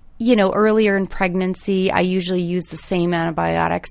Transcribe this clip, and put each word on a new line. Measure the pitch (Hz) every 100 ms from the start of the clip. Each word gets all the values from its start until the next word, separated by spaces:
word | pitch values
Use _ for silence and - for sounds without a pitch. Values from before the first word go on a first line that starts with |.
| - -
you | 233 220
know, | 190
earlier | - 214 220 208 196
in | 185
pregnancy, | - 185 185 185 190 - 190 190
I | -
usually | 185 185 175 185
use | 170 180 175
the | 160
same | - 180 170
antibiotics | 170 165 160 165 165 165 175 -